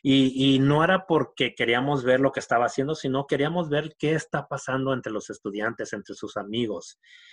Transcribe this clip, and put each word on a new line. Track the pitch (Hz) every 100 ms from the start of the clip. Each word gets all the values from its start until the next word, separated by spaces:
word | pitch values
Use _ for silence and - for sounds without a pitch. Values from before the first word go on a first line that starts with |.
Y, | 139 135 131 131 135
y | 131
no | 139 147
era | 165 190 185
porque | 156 127 - 123
queríamos | - 117 120 139 143
ver | 123 127
lo | 135
que | -
estaba | - 120 120
haciendo, | - 139
sino | 156 139 135 139
queríamos | 143 147 175 160
ver | 147 156 -
qué | 151
está | 156 - 147 -
pasando | 139 - 131 135
entre | 127 120
los | 107 -
estudiantes, | 101 107 104 110 113 110
entre | 107 95
sus | 98 104 104
amigos. | 98 113 113 87 - - _ - -